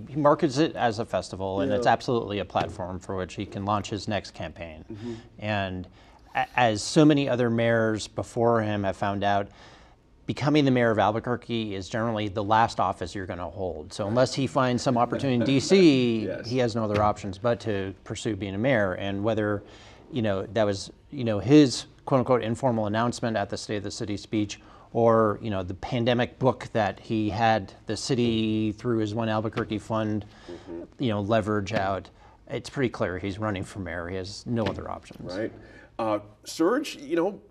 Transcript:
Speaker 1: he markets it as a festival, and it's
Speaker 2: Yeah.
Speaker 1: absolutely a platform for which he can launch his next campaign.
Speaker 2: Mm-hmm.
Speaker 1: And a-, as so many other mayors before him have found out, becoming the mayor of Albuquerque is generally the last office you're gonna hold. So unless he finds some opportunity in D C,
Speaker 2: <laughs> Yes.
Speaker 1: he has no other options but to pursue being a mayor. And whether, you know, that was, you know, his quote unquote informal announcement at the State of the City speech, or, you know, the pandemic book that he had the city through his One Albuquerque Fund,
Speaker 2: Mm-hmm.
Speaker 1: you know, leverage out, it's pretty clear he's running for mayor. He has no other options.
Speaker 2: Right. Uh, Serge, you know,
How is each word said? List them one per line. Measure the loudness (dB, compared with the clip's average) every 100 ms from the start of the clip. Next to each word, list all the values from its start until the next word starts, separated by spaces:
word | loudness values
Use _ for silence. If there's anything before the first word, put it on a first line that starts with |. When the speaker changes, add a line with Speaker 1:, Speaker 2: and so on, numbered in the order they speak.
| -6
Speaker 1:
he | 2
markets | 4 6 4 2
it | 2 2
as | 0 0
a | -2
festival, | -2 -4 -6 -2 0
and | 0
it's | 2 4
Speaker 2:
Yeah. |
Speaker 1:
absolutely | 2 2 -2 -2 -4
a | -2
platform | -2 -2 -6 -8 -8
for | -8 -6
which | -6 -8
he | -8
can | -6 -2
launch | -2 -2
his | -6 -4
next | -6 -6
campaign. | -12 -12 -10 -14 -14 -16
Speaker 2:
Mm-hmm. | -12 -10 -12 -14 -10
Speaker 1:
And | -4 -2 -2 -6 -10 -16 -20 -20 -8 -4
a-, | -2 2
as | 2 2
so | 2 6 8
many | 6 2
other | 2 2
mayors | 2 4 4 2 0 -4
before | -8 -6 2 4 4
him | 2 0
have | -2 -2
found | -2 0
out, | 2 0 0 -10 -20 -20 -20 _ _ _ -8
becoming | -4 2 4
the | 4
mayor | 4 4
of | 4
Albuquerque | 4 2 -2 -4 -4 -4 -4
is | -6 -6
generally | -4 -2 -2 -4
the | -2
last | 2 4 4 2
office | -2 -2 -6 -8
you're | -8
gonna | -8 -10
hold. | -6 -6 -6 -10
So | -6 -2
unless | 2 2 0
he | -2
finds | 0 0 0
some | 0 2
opportunity | 2 0 0 2
in |
D | 2 2
C, | 4 8 8 6 4 0 -2
Speaker 2:
<laughs> |
Yes. | -6 -4
Speaker 1:
he | 0
has | 0 0
no |
other | 0 2
options | 2 2 -4 -4
but | -2 0
to | -2 -4 -4 -8
pursue | -10 -6 -4 -4
being | -4
a | -2
mayor. | 2 2 2
And | -2 -4 -2
whether, | -2 0 0 -2 -6 -20 -20 -20 -8
you | -2
know, | 0 -2 -2
that | 0 2
was, | 0 -6 -16 -14
you | -6
know, | -2 -2
his | 6 8 8 4 -10 -12 0
quote | 0
unquote | 2 2
informal | 0 -2 0 0 0
announcement | 0 0 -2 -2 -2
at | -2
the | -6
State | -6 -6
of |
the | -6
City | -8 -6 -6
speech, | -4 -2 -2 -6 -16 -20 -6
or, | 2 4 6 4 0
you | -4
know, | -4
the | -6 -8
pandemic | -4 -2 2 2 0 0
book | 0 0 -2
that | -2 -2 -4
he | -4 -2 -2
had | 2 2 2 -2 -12 -10
the | -6
city | -2 0 2 2 0 0 -2
through | -2 -2 0
his | 0 -2
One | -2
Albuquerque | -2 -2 -4 -4 -4
Fund, | -2 -2 0 -2 -6 -16 -16
Speaker 2:
Mm-hmm. | -16 -14 -14 -14 -4
Speaker 1:
you | -2
know, | 0
leverage | 2 0 2 -2 -2
out, | -2 -2 -4 -8 -20 -20 -20 -12
it's | -10 -8
pretty | -2 -2
clear | 0 -4 -2
he's | -6 -4
running | -4 -4
for | -6 -8
mayor. | -8 -6 -6
He | -8
has | -8 -10 -4
no | -2 -2
other | -4 -8
options. | -10 -14 -16 -10 -6
Speaker 2:
Right. | -8 -10 -20 -20 -16 -6
Uh, | -2 -2 -4 -20 -10
Serge, | 0 2 2 -2 -10
you | -4 -2
know, | -2 -4 -16